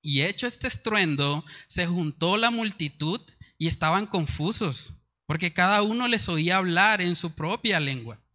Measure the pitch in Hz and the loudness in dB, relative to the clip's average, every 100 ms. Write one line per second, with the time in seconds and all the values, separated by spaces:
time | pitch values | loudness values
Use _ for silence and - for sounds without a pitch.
0 | 151 139 165 202 247 - 254 - 220 214 | 0 2 2 0 -6 -4 -6 -4 0 2
1 | 170 143 143 147 - - - - 175 175 | 2 2 0 0 -6 -20 -6 -2 0 0
2 | 156 - 170 208 233 233 220 - 151 - | -2 -2 0 2 2 0 -4 -4 -6 -4
3 | 151 240 - - - _ 160 - 160 180 | -4 -4 -8 -20 -20 _ -2 0 2 0
4 | 208 190 151 - 160 226 185 127 - - | 0 -2 -2 -2 -2 -2 -2 -4 -8 -12
5 | _ _ - 156 175 - 185 208 208 233 | _ _ -6 -4 -2 2 4 4 2 0
6 | 247 226 - 160 165 190 185 170 208 208 | 0 0 0 0 2 2 2 4 4 4
7 | 175 170 175 - 156 226 226 180 139 131 | 0 0 -6 -6 -6 -2 0 0 0 -4
8 | 113 110 _ | -10 -16 _